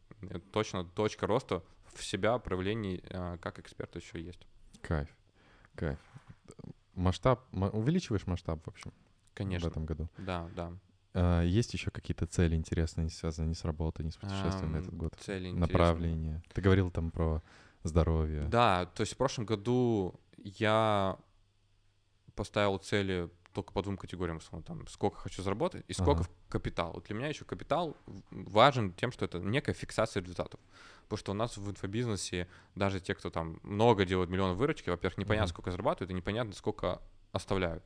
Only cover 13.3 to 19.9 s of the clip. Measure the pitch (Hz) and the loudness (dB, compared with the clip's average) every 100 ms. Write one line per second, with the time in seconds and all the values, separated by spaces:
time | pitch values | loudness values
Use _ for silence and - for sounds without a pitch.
13.3 | 80 80 82 90 80 80 - 80 - 101 | -2 -2 -2 -4 -2 -2 -2 -6 -6 -6
14.3 | 98 98 95 80 78 92 87 80 - - | -4 -2 -2 -2 -4 -4 -4 -6 -6 -6
15.3 | 98 92 90 85 90 85 82 82 80 78 | -6 -4 0 2 6 6 4 2 0 -2
16.3 | 80 - - 95 92 90 87 82 - 80 | -6 -6 2 6 6 4 0 -2 0 2
17.3 | 80 - - - _ 87 80 78 80 78 | 2 -2 -20 -20 _ 2 4 6 4 2
18.3 | 76 73 117 117 90 87 - 104 - 131 | 0 0 4 6 4 0 -2 -4 0 -2
19.3 | - 107 107 107 127 123 | 0 -2 -2 2 4 4